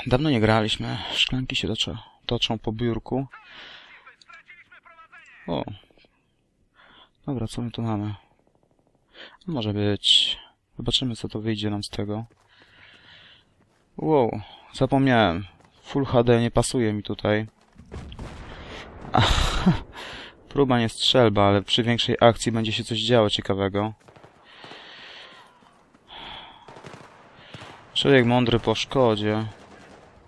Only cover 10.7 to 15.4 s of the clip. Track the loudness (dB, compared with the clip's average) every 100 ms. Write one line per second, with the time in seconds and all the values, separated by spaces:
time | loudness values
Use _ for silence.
10.7 | -10 -4 -2 -2 -6 -8 -6 -4 -2 -2
11.7 | -4 -6 -8 -6 -6 -8 _ _ _ _
12.7 | _ -20 -20 -20 -20 -20 -20 _ _ _
13.7 | _ _ -8 0 2 2 -2 -10 -20 -14
14.7 | -4 0 2 4 4 4 2